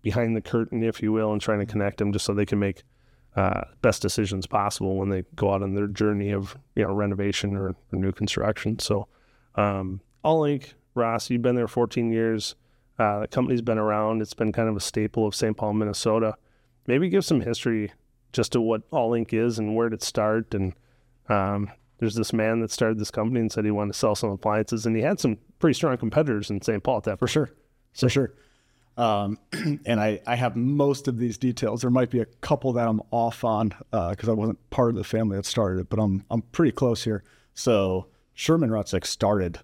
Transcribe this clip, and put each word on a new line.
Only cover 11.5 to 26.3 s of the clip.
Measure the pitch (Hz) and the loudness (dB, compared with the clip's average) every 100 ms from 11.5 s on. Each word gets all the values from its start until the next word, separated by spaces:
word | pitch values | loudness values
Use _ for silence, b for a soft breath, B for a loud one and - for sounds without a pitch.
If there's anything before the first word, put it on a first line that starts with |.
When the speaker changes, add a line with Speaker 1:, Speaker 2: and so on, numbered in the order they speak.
| 123 | 2
Speaker 1:
there | 113 | 0
fourteen | - 117 - 117 | 0 0 0 0
years. | 113 113 113 - - _ _ _ - | 2 2 0 -4 -12 _ _ _ 0
Uh, | 107 101 | 0 2
the | 107 | -2
company's | - 127 123 | -2 0 0
been | 117 110 | 0 0
around. | 107 107 107 113 | 2 2 0 0
It's | 107 | -4
been | - 107 | -2 -2
kind | 104 113 | 0 0
of | 104 | 0
a | |
staple | - 113 107 - 107 | -4 -2 -2 0 -2
of | - | 0
Saint | 113 107 | -2 -2
Paul, | 107 | -2
Minnesota. | 104 107 101 113 110 110 - _ _ _ _ - | 0 0 0 0 2 0 -4 _ _ _ _ 0
Maybe | 127 180 | 0 2
give | 190 - | 2 2
some | 147 | 0
history | 117 113 123 110 104 - _ _ _ | 2 -2 0 0 -2 -8 _ _ _
just | - 117 | -2 0
to | 123 | 2
what | 113 113 - | 2 0 0
All | 156 113 | -2 0
Ink | 117 113 | 0 0
is | 110 120 113 | 0 0 0
and | 107 110 | -2 0
where | 117 | 0
did | 110 | -2
it | |
start. | - - 107 110 113 | -4 0 2 0 -2
And, | 104 95 - _ _ _ _ - | -2 -2 -4 _ _ _ _ -2
um, | 104 98 101 101 - _ _ | 0 2 -2 -4 -8 _ _
there's | 113 110 | -2 0
this | 107 | -2
man | 113 110 113 | 0 2 0
that | 113 | -2
started | - 113 110 | 0 0 0
this | 104 | -4
company | - 110 123 | -2 0 0
and | 110 | 0
said | - 107 | 0 0
he | |
wanted | 104 104 | 0 -2
to | - | 0
sell | 120 104 | 0 0
some | 113 | -2
appliances, | 98 107 107 107 117 113 | -2 0 0 0 -2 0
and | 113 | 0
he | |
had | 131 196 | 0 0
some | 131 104 _ _ | 0 -2 _ _
pretty | 165 | 2
strong | 127 160 123 | 4 0 0
competitors | 113 131 156 | 0 2 2